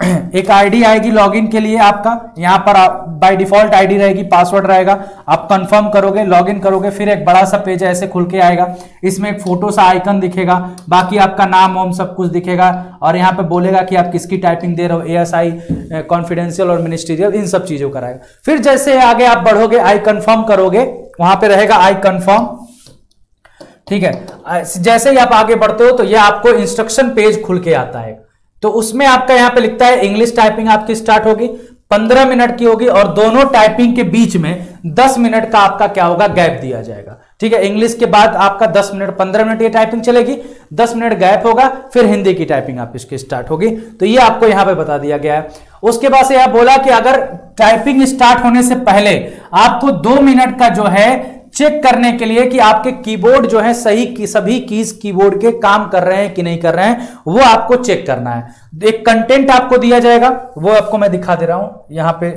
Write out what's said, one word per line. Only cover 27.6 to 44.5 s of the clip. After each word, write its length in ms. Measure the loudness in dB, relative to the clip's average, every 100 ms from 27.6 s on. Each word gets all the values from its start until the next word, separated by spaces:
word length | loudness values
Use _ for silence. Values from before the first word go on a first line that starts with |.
| 0
आता 260 | -2 -2 -10
है, 300 | -14 -16 _ _ _ _
तो 60 | -4
उसमें 380 | -2 -2 0 2
आपका 280 | 2 2
यहाँ 160 | 2 2
पे 100 | 2
लिखता 260 | 0 2 2
है 200 | 2 0
English 300 | 0 0 2
typing 320 | 0 0 0
आपकी 260 | 0 0
start 320 | -6 0 0 2
होगी, 200 | 0 -2 -8 -18 _ -4
पन्द्रह 360 | -2 2 2 2
मिनट 300 | 2 0 0
की 60 |
होगी 220 | 0 2 2
और 280 | 2 2
दोनों 300 | 2 2 2
typing 520 | 2 4 2 2 0 0
के 60 |
बीच 340 | -2 0 0 0
में 320 | -4 -6 -12 -14 -6
दस 320 | 0 2 2
मिनट 320 | 0 -2 0
का 80 | 2
आपका 280 | 2 0 -4
क्या 180 | 0
होगा, 220 | 0 0 0
gap 320 | 0 -2 -2
दिया 220 | -8 -10
जाएगा। 360 | -12 -16 -18 -20 _ -8
ठीक 120 | -2
है, 140 | 0 0
English 280 | 0 -2
के 120 | -2 -2
बाद 300 | 2 2 2
आपका 300 | 0 0 0
दस 240 | 0 -2
मिनट, 160 | -4 -8
पन्द्रह 340 | -4 -4 -2
मिनट 180 | -2 -2
ये 60 | -2
typing 340 | 0 -2 -2
चलेगी, 360 | 0 0 0 -4 -10 -20 -10
दस 220 | -4 -2 -2
मिनट 220 | -4 0
gap 280 | 2 2 2
होगा, 220 | 2 2
फिर 380 | -2 -4 0 2
हिंदी 280 | 2 0
की 100 | -2
typing 340 | -2 -4 -4 -10
आप 140 | -12 -14
इसकी 220 | -14 -14
start 320 | -10 -10 -6
होगी। 200 | -4 -2
तो 360 | -4 -10 -4 0
ये 120 | 4
आपको 280 | 2 4
यहाँ 200 | 2